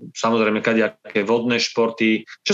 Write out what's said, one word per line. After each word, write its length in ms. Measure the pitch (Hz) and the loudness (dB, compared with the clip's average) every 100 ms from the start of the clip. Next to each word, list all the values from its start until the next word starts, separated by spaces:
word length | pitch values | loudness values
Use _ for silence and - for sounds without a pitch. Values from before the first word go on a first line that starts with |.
| 123 | -14
samozrejme 480 | - 113 117 107 107 | -4 0 2 2 2
kadejaké 640 | 117 113 107 - - 110 | 0 2 0 -4 -6 -4
vodné 380 | 98 117 117 117 | 0 0 0 -2
športy. 640 | - - 113 113 110 110 - - | -2 0 -2 0 0 0 -4 -10
Čo 100 | - | -2